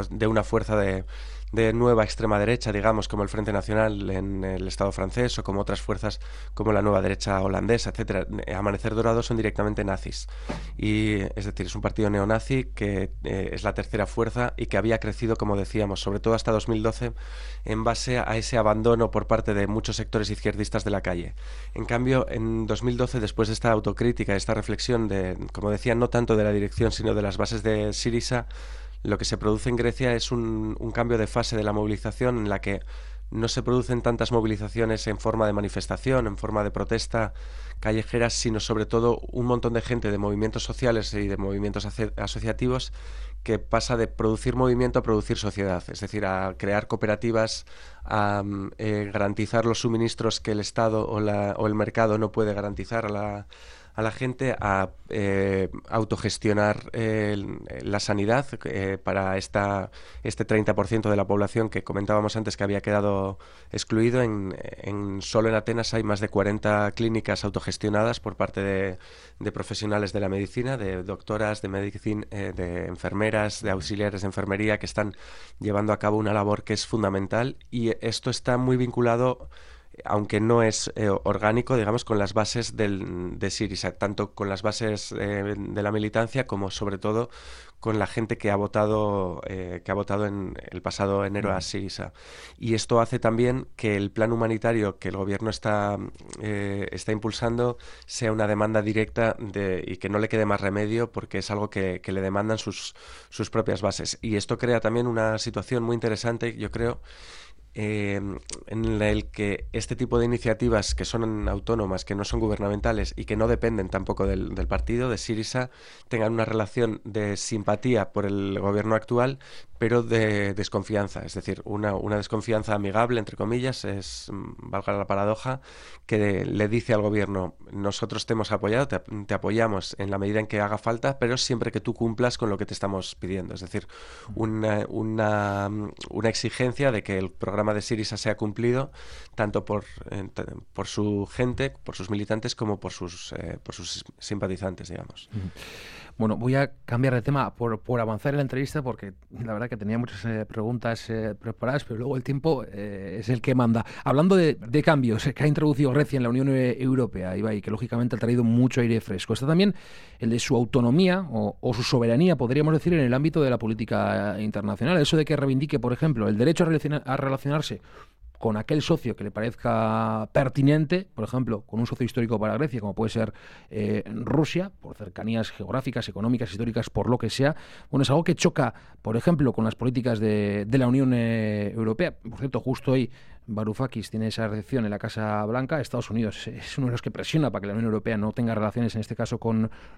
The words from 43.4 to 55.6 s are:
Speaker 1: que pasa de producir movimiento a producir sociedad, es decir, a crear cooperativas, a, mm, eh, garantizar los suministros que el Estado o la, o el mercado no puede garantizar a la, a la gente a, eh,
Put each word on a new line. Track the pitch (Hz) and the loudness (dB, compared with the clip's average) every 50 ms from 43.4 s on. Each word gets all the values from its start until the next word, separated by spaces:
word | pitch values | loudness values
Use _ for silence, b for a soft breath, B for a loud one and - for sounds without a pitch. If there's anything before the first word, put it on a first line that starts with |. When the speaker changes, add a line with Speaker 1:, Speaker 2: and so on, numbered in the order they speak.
| - | -2
Speaker 1:
que | - 107 101 | -2 0 0
pasa | - - 113 113 - - 123 | 0 0 0 0 2 2 2
de | 113 113 | 2 0
producir | - - - 110 110 110 - - 127 117 | 0 0 0 0 2 0 2 0 0 2
movimiento | 127 127 127 123 120 127 123 - 127 | 4 4 4 4 4 2 2 2 2
a | - | 2
producir | 117 110 107 101 - 117 | 4 2 2 2 0 -2
sociedad, | - 104 101 - 101 98 95 90 87 - - | -2 -2 -4 -2 -2 0 0 0 -2 -4 -8
es | 85 - | -8 -8
decir, | 104 95 107 104 101 | -8 -6 -4 -2 0
a | 95 95 92 95 95 92 | 0 0 0 -2 -2 -4
crear | - 104 98 101 107 - | -2 -2 0 0 0 0
cooperativas, | - 117 - - 107 104 - - 117 113 110 110 110 - - B B B B B B B B B | -2 -2 0 2 0 0 0 0 0 2 2 2 0 -2 -6 B B B B B B B B B
a, | - 107 104 104 101 101 101 101 | -2 0 2 2 2 2 0 -2
mm, | 101 101 98 98 - - - | -2 -4 -4 -6 -8 -8 -4
eh, | 110 107 104 104 104 101 101 | -2 -2 0 0 -2 -2 0
garantizar | 101 101 101 101 110 104 - - 113 113 | 0 0 2 2 0 0 2 2 2 4
los | 117 110 - | 4 2 2
suministros | - 117 113 113 117 113 - - 113 110 - - | 2 2 2 2 2 0 0 0 0 0 0 0
que | - 113 | -2 -2
el | 107 104 | -2 -2
Estado | 98 - - 117 113 113 110 107 107 | -2 -2 0 2 2 4 2 2 0
o | - 110 104 | 0 0 0
la, | 104 104 104 101 101 101 - | 0 0 0 0 0 0 0
o | - 107 | 0 0
el | 107 107 | 2 2
mercado | 107 104 104 - 117 113 110 107 | 2 0 2 2 4 4 4 4
no | 110 110 98 | 2 0 0
puede | - 117 110 104 101 | 2 2 2 2 0
garantizar | 101 101 101 98 98 98 - 117 113 110 | -2 -4 -4 -6 -8 -6 -4 -4 -2 -2
a | 104 | -2
la, | 104 101 104 104 101 101 98 B B B B B B B B B B | -4 -4 -4 -4 -6 -8 -10 B B B B B B B B B B
a | 110 110 | -2 -2
la | 110 | -2
gente | - - 131 127 127 - 131 127 - - | -2 -2 -4 -4 -2 -2 -2 -2 0 0
a, | - 101 98 95 95 - - - - - | 2 2 2 2 2 0 -4 -12 -10 -6
eh, | - 107 101 98 98 98 98 98 95 95 | -2 0 0 2 2 2 2 2 2 2